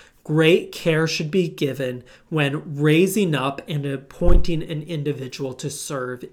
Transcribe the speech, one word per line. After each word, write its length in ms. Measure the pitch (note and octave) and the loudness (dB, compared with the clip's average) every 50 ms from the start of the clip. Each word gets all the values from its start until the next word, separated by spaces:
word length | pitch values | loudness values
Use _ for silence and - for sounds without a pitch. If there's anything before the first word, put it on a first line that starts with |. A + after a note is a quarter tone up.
| - _ _ _ _ | -20 _ _ _ _
great 480 | - D3+ D#3 D#3+ D#3+ F3+ A3 - - | -2 2 4 6 6 6 4 2 -2
care 360 | - - - E3+ D#3 D#3 D#3+ D#3+ | -10 -4 -2 0 0 2 0 -2
should 240 | D#3+ - E3+ D3+ | -2 -4 -4 -2
be 160 | D#3 F#3+ F3 D#3 | 0 0 0 0
given 540 | - - D3 C#3 B2+ C3 C3+ B2+ B2 B2 - _ - - _ - | -2 -4 -4 -4 -4 -4 -6 -6 -6 -8 -12 _ -20 -20 _ -6
when 460 | E3 D#3 D3 C#3 C3+ D#3 - F3 D3 | -2 0 0 0 -2 -4 -8 -8 -4
raising 580 | C#3+ D3 D#3 D3+ D#3+ F#3+ F#3 F#3+ A3 G3+ E3+ D3+ | 0 2 4 6 6 4 4 2 0 0 0 0
up 280 | C3 B2+ C#3+ C#3 - - - | -2 -2 -4 -6 -8 -10 -8
and 160 | E3 C#3+ C#3 | -6 -6 -4
appointing 760 | C#3+ C#3 C3+ - - - - F3 F3 F3+ F3 - F3 E3+ D#3 | -4 -6 -8 -10 -12 -6 2 6 6 8 8 6 4 2 -2
an 220 | D#3 - D#3+ D3 D3+ | -2 -6 -8 -10 -8
individual 680 | - E3+ D3 C#3 D3 C#3 B2+ C3 B2+ - - C#3 C3 B2 | -8 -8 -6 -4 -4 -4 -6 -8 -12 -10 -8 -8 -8 -8
to 160 | - - C#3+ | -8 -10 -10
serve 520 | C#3+ - - - D3+ C3 B2+ B2 B2+ B2 - - | -10 -10 -10 -8 -8 -8 -6 -8 -10 -10 -12 -16